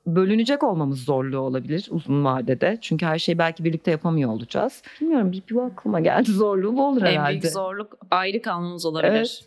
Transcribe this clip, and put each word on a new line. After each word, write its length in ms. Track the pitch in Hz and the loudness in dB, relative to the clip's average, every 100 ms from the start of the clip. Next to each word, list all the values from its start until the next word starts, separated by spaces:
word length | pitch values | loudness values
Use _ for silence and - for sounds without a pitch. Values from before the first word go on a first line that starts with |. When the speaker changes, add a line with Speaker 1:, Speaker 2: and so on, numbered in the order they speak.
| - 165 | -2 2
Speaker 1:
bölünecek 460 | 190 220 233 285 | 4 2 2 2
olmamız 420 | 294 175 143 135 | 0 0 -2 -2
zorluğu 340 | 123 135 135 135 | 0 0 0 -2
olabilir 500 | 131 127 127 156 - | -2 -4 -4 -6 -4
uzun 340 | - 139 143 | -6 -2 0
vadede. 540 | 139 131 117 - 175 226 | 2 0 0 0 0 -2
Çünkü 260 | - 160 170 | -2 -2 0
her 120 | 160 | 0
şeyi 200 | - 170 | 0 2
belki 260 | 165 160 | 0 0
birlikte 260 | 165 160 - | -2 -2 0
yapamıyor 400 | 156 170 160 131 | 0 0 0 0
olacağız. 520 | 110 117 - 262 - - - | -2 -4 -4 -4 -6 -18 -6
Bilmiyorum, 320 | 320 294 185 | 0 2 2
bir, 100 | 185 - | -2 -4
bir 60 | 233 | -2
aklıma 440 | 247 185 214 180 | -2 -6 -2 2
geldi, 300 | 165 196 226 | 2 4 2
zorluğu 460 | 190 208 196 196 254 | 2 2 2 0 0
bu 100 | 277 | 2
olur 160 | 262 | 2
Speaker 2:
En 40 | 185 | 2
Speaker 1:
herhalde. 240 | 165 147 | 2 0
Speaker 2:
büyük 160 | 151 165 | -2 -4
zorluk 520 | 196 190 202 214 - 185 | -4 -6 -8 -12 -12 -2
ayrı 320 | 180 190 214 | 0 0 -2
kalmamız 440 | 220 175 175 175 165 | -4 -4 -4 -4 -4
olabilir. 260 | 156 170 | 0 2
Speaker 1:
Evet. 320 | 220 233 - | 2 0 -6